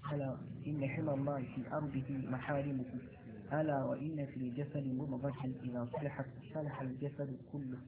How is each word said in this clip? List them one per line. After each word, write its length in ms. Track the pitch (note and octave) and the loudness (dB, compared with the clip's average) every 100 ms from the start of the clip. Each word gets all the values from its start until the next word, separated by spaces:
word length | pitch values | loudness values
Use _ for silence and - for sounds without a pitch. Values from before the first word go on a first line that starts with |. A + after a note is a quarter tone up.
| D3 | 2
ألا 240 | D3 C3+ B2 - - - | 2 2 -2 -4 -6 -2
إن 220 | D3+ C3+ | 2 2
حمى 240 | B2 D#3 | 2 2
الله 280 | C#3 C#3 C#3+ B2 | 4 4 2 0
في 180 | - A#2 | -2 0
أرضه 560 | D3+ D3 C3+ C3+ C#3 A#2 | 0 2 0 0 0 0
محارمه، 540 | B2+ - C#3+ C#3 C3+ B2 B2 - - A#2+ G#2+ - | 0 2 2 2 0 0 -4 -6 -12 -12 -10 0
ألا 320 | D3 D#3 C#3 | 4 6 4
وإن 420 | B2+ A2+ D3+ D#3 C3+ | 4 2 0 0 -2
في 100 | C3 | 0
الجسد 500 | B2+ B2 C#3+ D3 C#3 | -2 0 0 0 0
مضغة 640 | B2+ B2+ B2+ C#3 C3+ C3 C3 | 0 0 0 0 0 -2 -2
إذا 240 | B2+ A#2+ A#2+ | -2 0 0
صلحت 340 | - D3 - C3+ - - | 0 0 -2 -4 -6 -6
صلح 260 | D#3 D3 C3 | -2 -2 0
الجسد 560 | C3 C3 C#3+ C#3+ C#3 B2+ A#2+ | -2 0 -2 0 -2 -2 -6
كله 260 | D3 C3 B2+ | -4 -2 -4